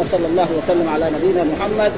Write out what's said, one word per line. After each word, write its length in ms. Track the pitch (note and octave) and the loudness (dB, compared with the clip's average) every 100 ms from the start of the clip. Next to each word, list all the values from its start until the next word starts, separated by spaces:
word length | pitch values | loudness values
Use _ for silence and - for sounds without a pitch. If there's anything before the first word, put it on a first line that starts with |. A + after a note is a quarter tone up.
وصلى 240 | E3 F3+ D#3+ | 0 0 0
الله 220 | F3 E3+ D#3+ | 0 0 0
وسلم 320 | D3 F3 E3 | 0 0 0
على 120 | D3+ D#3+ | 0 0
نبينا 380 | D3+ F3+ F3+ | 0 0 2
محمد 480 | D#3 D#3 G#3 G#3+ G#3 | 0 -2 -2 0 0